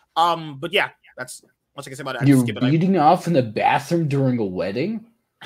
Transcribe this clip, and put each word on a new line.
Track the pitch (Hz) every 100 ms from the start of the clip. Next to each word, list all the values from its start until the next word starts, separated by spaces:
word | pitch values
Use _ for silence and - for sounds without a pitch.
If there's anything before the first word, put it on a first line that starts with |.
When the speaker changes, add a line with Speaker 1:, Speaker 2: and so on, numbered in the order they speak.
| _ 160
Speaker 1:
Um, | 170 170 156 135
but | 165
yeah, | 190 127 _ _ -
that's | 127 - _ _ _ 143
much | 135
I |
can | 135
say |
about | 135 127
it. |
I |
Speaker 2:
You're | 135 135
Speaker 1:
just | 117
skip | 110
it. |
I | 127
Speaker 2:
beating | 160 185 190
off | 151 180 175
in |
the | 156
bathroom | 113 107 101 143 - 170 151
during | 139 135 123
a |
wedding? | 98 90 90 113 180 220 - _ _ _